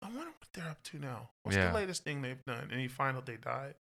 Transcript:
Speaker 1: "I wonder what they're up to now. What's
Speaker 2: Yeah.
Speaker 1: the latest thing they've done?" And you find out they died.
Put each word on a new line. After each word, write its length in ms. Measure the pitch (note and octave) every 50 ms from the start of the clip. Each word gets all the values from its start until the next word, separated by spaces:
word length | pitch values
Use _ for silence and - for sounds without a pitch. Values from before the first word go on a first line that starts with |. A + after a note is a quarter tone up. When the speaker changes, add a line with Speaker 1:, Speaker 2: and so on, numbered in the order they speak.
| -
Speaker 1:
"I 20 |
wonder 220 | G3+ A#3 C4+ E4 E4
what 180 | D#4 _ - - -
they're 160 | F#3+ E3 D#3+
up 140 | D3+ - -
to 160 | - - D3
now. 320 | C#3+ C3+ A#2+ A2 A#2 - _ _
What's 160 | _ G2+ G2
Speaker 2:
Yeah. 120 | G2 F#2 F2+
Speaker 1:
the 40 | -
latest 300 | G#3+ G3+ F#3 F3 - -
thing 180 | D3+ D3 C#3+
they've 240 | C3+ B2+ C3 C3 -
done?" 240 | C3+ A#2+ A#2 C3+ -
And 80 | - B2+
you 80 | C3 B2
find 280 | B2+ - C#3 C3+ C3
out 80 | B2+ C3
they 120 | C3 A#2
died. 360 | - - A#2+ B2 B2+ C#3 C#3 - _ _